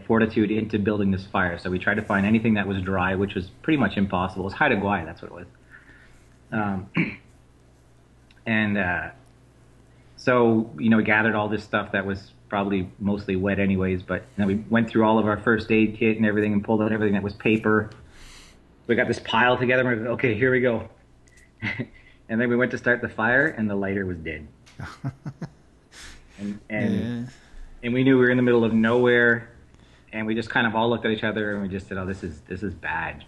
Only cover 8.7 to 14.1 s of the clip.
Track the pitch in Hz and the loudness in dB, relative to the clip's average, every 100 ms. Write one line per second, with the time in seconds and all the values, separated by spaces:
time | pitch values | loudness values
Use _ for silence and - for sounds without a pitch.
8.7 | 101 90 85 80 - - _ _ _ - | 0 0 -2 -6 -12 -20 _ _ _ -20
9.7 | - - - - - - 123 117 110 113 | -20 -20 -20 -20 -8 2 4 4 4 0
10.7 | - 113 110 107 107 110 107 104 104 - | -2 2 4 4 2 2 2 0 -4 -4
11.7 | 110 101 101 95 98 - - - 104 98 | -4 -2 -4 -4 -6 -10 -20 -6 -4 0
12.7 | 98 92 - 101 101 101 92 101 95 98 | -2 -4 -4 -2 -2 -2 -2 0 0 2
13.7 | 95 95 92 - | 2 0 -2 -4